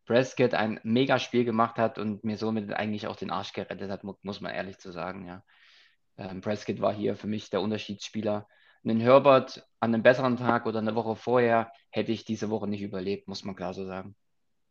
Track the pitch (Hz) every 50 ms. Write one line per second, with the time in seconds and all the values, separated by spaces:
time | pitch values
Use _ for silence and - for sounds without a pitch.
0 | _ - 113 123 135 135 - - 127 117 - 80 107 110 107 - - 110 113 123
1 | 139 139 135 123 - - - 120 120 120 110 110 117 117 - - 113 110 - -
2 | 104 107 104 101 - 110 107 101 110 110 110 110 104 101 - - 107 110 104 104
3 | 107 - 107 - 98 - 82 95 104 - - 107 95 - 95 92 101 95 101 90
4 | - 98 95 - - 95 101 95 92 87 55 87 95 95 98 - - 95 87 85
5 | 85 90 92 95 92 87 90 95 - _ _ _ _ - _ - _ _ _ _
6 | _ _ _ - 101 95 92 92 - 110 107 104 - - 101 98 98 104 107 107
7 | 104 110 104 - - 101 107 107 - - - 95 92 107 107 104 - - 101 -
8 | - - - 107 107 104 104 104 104 _ _ _ _ _ _ _ - 113 113 113
9 | 117 120 131 139 139 143 135 131 127 - - - - _ _ _ 113 117 113 113
10 | 107 120 127 131 131 127 123 120 123 117 117 120 - 117 107 113 107 110 107 117
11 | 110 110 110 - - 120 123 123 120 117 117 117 110 - - _ _ _ - 107
12 | 110 - 113 107 - - 110 104 110 104 110 107 101 101 104 101 101 98 98 95
13 | 90 98 101 95 - - 98 - - 101 95 95 90 90 95 98 95 95 92 95
14 | 95 98 98 _ _ _ _ _ _ _ _ _ _ _